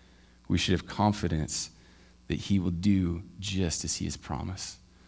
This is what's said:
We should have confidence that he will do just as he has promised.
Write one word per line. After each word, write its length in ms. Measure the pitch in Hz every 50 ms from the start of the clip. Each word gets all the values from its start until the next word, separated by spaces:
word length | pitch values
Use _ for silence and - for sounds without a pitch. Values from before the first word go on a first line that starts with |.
| - - - - - - - _ _ -
We 100 | 98 90
should 140 | - - 95
have 140 | 85 -
confidence 840 | - - - 101 107 104 - 98 87 80 78 76 - - - - - - - - - - - - - - - - -
that 60 | 85
he 240 | 76 - - 101 98
will 140 | 87 92 87
do 500 | 85 90 104 101 95 95 87 85 85 98 - - -
just 440 | 101 101 95 92 92 85 80 - -
as 120 | 85 -
he 80 | - 90
has 140 | 82 - -
promised. 580 | - - 76 64 87 90 92 95 - - - - - - - - -